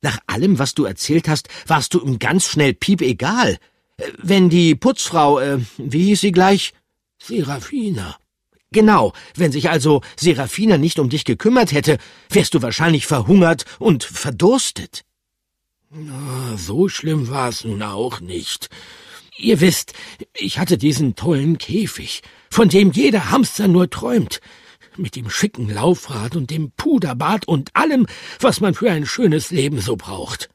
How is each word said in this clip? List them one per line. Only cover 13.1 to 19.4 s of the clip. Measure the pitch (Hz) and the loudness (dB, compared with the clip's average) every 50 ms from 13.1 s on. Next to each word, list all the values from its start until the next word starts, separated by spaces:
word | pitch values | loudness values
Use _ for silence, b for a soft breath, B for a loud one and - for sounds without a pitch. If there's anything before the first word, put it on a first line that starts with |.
| 151 135 110 98 175 202 180 165 165 135 - B B B | -2 -2 2 4 6 6 6 6 4 2 -2 B B B
und | - 233 175 123 - | 2 2 2 2 0
verdurstet. | - - - - - 131 98 165 185 240 269 - - - - - - _ - - _ _ _ _ _ _ _ _ _ _ _ _ _ _ _ _ _ | -8 -12 -10 -8 -8 -4 2 2 4 4 2 0 -4 -8 -10 -14 -12 _ -18 -20 _ _ _ _ _ _ _ _ _ _ _ _ _ _ _ _ _
Na, | 143 156 156 151 135 131 143 139 127 131 131 123 113 | -18 -16 -16 -14 -12 -12 -10 -10 -8 -8 -8 -8 -8
so | 101 85 80 101 139 185 | -8 -8 -6 0 0 0
schlimm | 196 - - - 156 160 156 131 117 | 0 0 -4 -6 -4 -2 -2 -4 -4
war's | 131 139 131 123 117 - - | -4 -4 -4 -4 -4 -6 -8
nun | 113 107 98 | -8 -8 -6
auch | 107 104 98 98 117 127 117 - | -6 -8 -6 -6 -6 -6 -6 -10
nicht. | 95 87 90 87 - - - - - - B B B B B B B B B B B B B | -14 -10 -10 -10 -10 -10 -10 -12 -12 -16 B B B B B B B B B B B B B
Ihr | - | -6